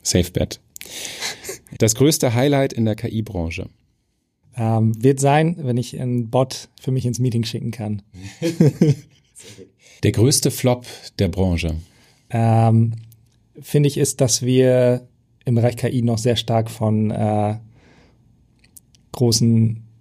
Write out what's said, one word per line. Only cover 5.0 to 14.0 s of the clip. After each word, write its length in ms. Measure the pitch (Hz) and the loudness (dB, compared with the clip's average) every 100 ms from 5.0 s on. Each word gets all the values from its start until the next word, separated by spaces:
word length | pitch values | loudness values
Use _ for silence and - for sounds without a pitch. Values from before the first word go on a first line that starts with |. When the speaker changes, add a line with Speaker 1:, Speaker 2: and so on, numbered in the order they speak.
Speaker 2:
wird 180 | 127 135 | 2 2
sein, 360 | 139 147 160 170 | 2 2 2 -2
wenn 180 | 139 120 | -4 -4
ich 220 | 123 - | -4 -8
einen 300 | 127 123 113 | -4 -4 -2
Bot 380 | 123 131 - - _ | 0 0 -4 -16 _
für 100 | - | -4
mich 140 | 131 123 | -2 -2
ins 140 | 120 | -2
Meeting 240 | 127 113 113 | -2 -2 -4
schicken 260 | 117 120 | -6 -8
kann. 300 | 110 107 104 - 92 98 - | -8 -6 -8 -10 -20 -20 -8
<laughs> 1600 | 165 165 151 - 160 139 - _ _ - - - - _ _ - | -4 2 2 4 2 2 -6 _ _ -20 -20 -20 -20 _ _ -4
Speaker 1:
Der 80 | 104 | -2
größte 380 | 98 123 151 143 | 2 2 2 0
Flop 340 | - 127 123 - - - - | 0 0 -2 -6 -20 -10 -2
der 80 | 95 | -2
Branche. 460 | 85 95 85 85 80 - _ _ _ - | 0 0 0 -2 -6 -10 _ _ _ -6
Speaker 2:
Ähm, 600 | 117 113 113 113 113 117 113 - - _ _ _ - | 0 2 4 4 4 2 -2 -14 -20 _ _ _ -20
finde 260 | - 147 143 | -2 2 2
ich, 100 | |
ist, 220 | 139 | 2